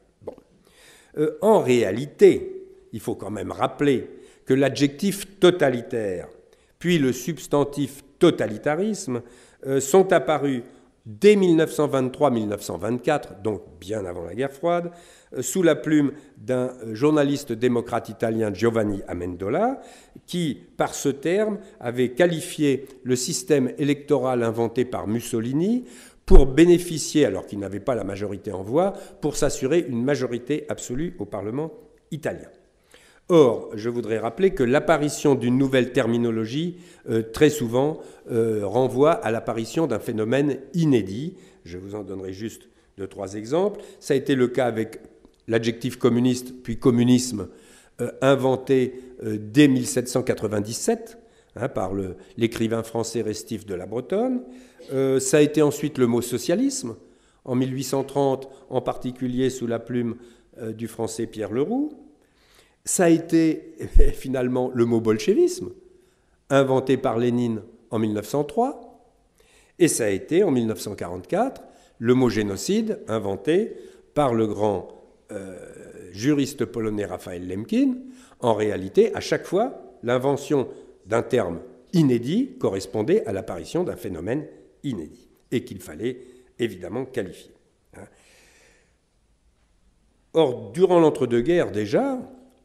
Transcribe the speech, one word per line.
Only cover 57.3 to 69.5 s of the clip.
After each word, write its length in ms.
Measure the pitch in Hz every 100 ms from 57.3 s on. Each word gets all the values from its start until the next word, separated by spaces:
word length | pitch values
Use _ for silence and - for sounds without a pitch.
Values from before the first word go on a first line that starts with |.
| _
en 120 | - 127
mille 180 | 135 131
huit 80 |
cent 220 | 131 139 135
trente, 420 | 143 139 131 - - -
en 100 | 127
particulier 720 | 127 123 127 123 127 123 131
sous 180 | 127 117
la 120 | 113
plume, 360 | - 123 117 110 - - _ -
euh, 100 | 113
du 160 | 110 113
français 400 | - 110 - 110
Pierre 240 | 107 98
Leroux. 400 | 113 156 254 302 - - _ _ _ _ _ _ _ -
Ça 140 | -
a 60 | 170
été, 640 | 165 165 165 160 156 - - 127
<laughs> 200 | - 143
finalement, 580 | - 135 131 127 127 127
le 120 | 123 117
mot 160 | 117
bolchevisme, 720 | 107 107 - 247 359 - 90 - - _ _ _ _ _ -
inventé 460 | 139 135 131 131 127
par 220 | 131 113
Lénine 440 | 120 120 120 107 98 - _
en 80 | 110
mille 140 | 110
neuf 160 | 104 -
cent 160 | 143 147
trois. 580 | - 254 - - - _ _ _ _ _